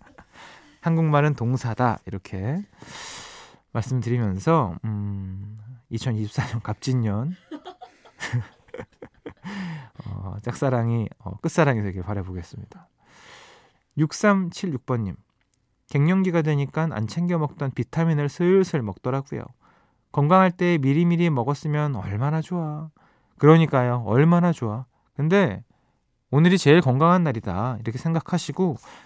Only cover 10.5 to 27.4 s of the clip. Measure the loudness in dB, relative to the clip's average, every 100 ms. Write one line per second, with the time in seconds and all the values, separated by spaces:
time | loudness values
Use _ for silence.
10.5 | -4 0 0 0 0 -2 -8 -14 -8 -2
11.5 | 2 2 2 -2 -4 -6 -6 -6 -10 -12
12.5 | -16 -18 -20 _ _ _ -20 -20 -20 -20
13.5 | -20 _ _ _ -2 -2 0 2 2 0
14.5 | -6 -6 -6 -4 -4 -4 -8 _ _ _
15.5 | _ _ _ _ 2 2 4 2 2 2
16.5 | 0 -2 -2 -2 -2 -4 -2 -2 0 -2
17.5 | -4 -6 -4 -4 0 0 2 -2 0 4
18.5 | 4 4 0 -4 -6 -4 -4 -4 -10 -12
19.5 | -18 _ _ _ _ _ 0 4 6 6
20.5 | 2 2 2 2 4 4 4 2 2 0
21.5 | -2 -2 -2 -2 -4 -4 -4 -2 -2 -4
22.5 | -6 -6 -8 -12 -16 _ _ _ 4 6
23.5 | 8 6 2 2 0 2 4 6 4 2
24.5 | 0 -4 -6 -10 _ _ -6 2 2 2
25.5 | -2 -10 _ _ _ _ _ _ 4 6
26.5 | 6 6 6 6 4 4 4 2 -2